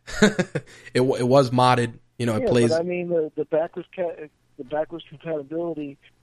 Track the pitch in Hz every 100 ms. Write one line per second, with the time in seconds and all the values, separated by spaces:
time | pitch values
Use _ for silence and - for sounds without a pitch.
0 | - - 208 196 175 147 - - - 127
1 | 131 107 123 139 127 123 127 123 120 -
2 | _ - 117 107 120 123 117 165 180 180
3 | 175 170 156 - 147 156 170 180 160 -
4 | 170 165 151 _ _ - 127 151 156 170
5 | - 143 165 156 139 165 170 151 147 139
6 | _ _